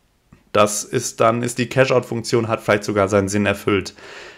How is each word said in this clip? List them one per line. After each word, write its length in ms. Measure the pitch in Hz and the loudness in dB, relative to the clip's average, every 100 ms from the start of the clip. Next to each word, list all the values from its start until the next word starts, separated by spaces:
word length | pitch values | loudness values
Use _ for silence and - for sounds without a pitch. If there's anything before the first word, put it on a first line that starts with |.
| _ _ _ _ _ | _ _ _ _ _
das 320 | 104 107 - | 2 2 0
ist, 340 | - 131 - - | -4 -6 -4 0
dann 240 | 117 120 | 2 2
ist 160 | 123 123 | -2 -4
die 100 | 120 | -2
Cash-Out-Funktion, 800 | 131 131 127 - 117 - 120 110 | 0 2 2 0 -6 -2 0 0
hat 140 | 110 | -2
vielleicht 240 | - 104 | 0 0
sogar 240 | 104 104 95 | 0 0 2
seinen 200 | 101 95 | 2 2
Sinn 160 | 104 | 0
erfüllt. 500 | 101 98 - 98 - - - - - | 0 -2 0 0 -2 -12 -20 -20 -20